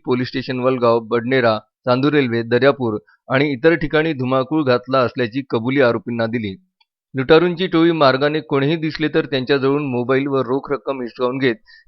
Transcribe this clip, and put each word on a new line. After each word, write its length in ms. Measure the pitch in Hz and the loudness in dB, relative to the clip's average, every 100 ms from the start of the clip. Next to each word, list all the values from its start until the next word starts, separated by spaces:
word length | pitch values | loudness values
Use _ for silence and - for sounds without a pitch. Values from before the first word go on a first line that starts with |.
पोलीस 240 | - 123 127 | -2 -2 -2
स्टेशन 320 | 135 127 127 | -6 -6 -2
वलगाव, 400 | 127 131 120 117 | -2 2 2 2
बडनेरा, 580 | 113 120 117 131 117 107 - _ | 0 -4 0 2 2 0 -6 _
चांदूर 280 | 131 123 147 | -2 2 2
रेल्वे, 300 | 147 127 117 | 2 2 0
दर्यापूर 560 | 117 120 135 139 120 107 - _ - | 0 2 2 2 -2 -4 -8 _ -4
आणि 220 | 131 151 | 0 0
इतर 220 | 131 156 | 0 2
ठिकाणी 380 | 165 151 151 160 | 2 0 0 0
धुमाकूळ 520 | 139 127 131 127 156 | -2 -2 -2 0 0
घातला 340 | 139 123 127 135 | 2 0 0 0
असल्याची 440 | 117 - 120 127 127 | 0 -2 -4 -4 -4
कबुली 300 | 120 117 139 | -4 0 2
आरोपींना 460 | 123 113 104 117 113 | 2 2 -4 -4 -4
दिली. 280 | 120 104 95 _ _ _ _ _ | -4 -6 -10 _ _ _ _ _
लुटारूंची 520 | 135 127 160 180 165 185 | -4 4 4 4 0 0
टोळी 260 | 165 165 | 2 2
मार्गाने 480 | 165 135 131 147 156 | 4 4 4 0 -2
कोणीही 360 | 151 139 139 165 | -2 -2 0 -2
दिसले 320 | 156 143 151 | -4 -4 -2
तर 180 | 160 143 | -2 -2
त्यांच्याजवळून 600 | 135 127 139 135 143 147 | -2 0 0 2 0 -2
मोबाईल 400 | 123 120 131 143 | -2 0 0 0
व 140 | 135 | -2
रोख 300 | 120 135 - | -2 -4 -4
रक्कम 280 | 135 - 135 | -6 -6 -8
हिसकावून 380 | 120 - 123 135 | -8 -4 -4 0
घेत 160 | 127 110 _ - | -2 -2 _ -20